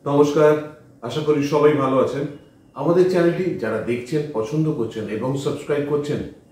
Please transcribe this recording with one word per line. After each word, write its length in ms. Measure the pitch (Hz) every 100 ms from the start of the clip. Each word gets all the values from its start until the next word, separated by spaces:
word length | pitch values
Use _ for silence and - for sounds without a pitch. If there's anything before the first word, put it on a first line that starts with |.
নমস্কার, 480 | 143 143 147 160 151 151 - - - - 117
আশা 140 | 147 147
করি 140 | 147 143
সবাই 220 | 151 147 143
ভালো 140 | 131 135
আছেন। 200 | 123 135 151 - - _ _ 131
আমাদের 240 | 151 175 180
চ্যানেলটি 340 | 180 170 165 185 -
যারা 160 | 110 110 -
দেখছেন, 320 | 120 - 156 143 -
পছন্দ 300 | 143 156 156 131
করছেন 260 | 110 110 98 107
এবং 140 | 127 139
সাবস্ক্রাইব 400 | 147 - - 143 143
করছেন 280 | 147 143 - - - _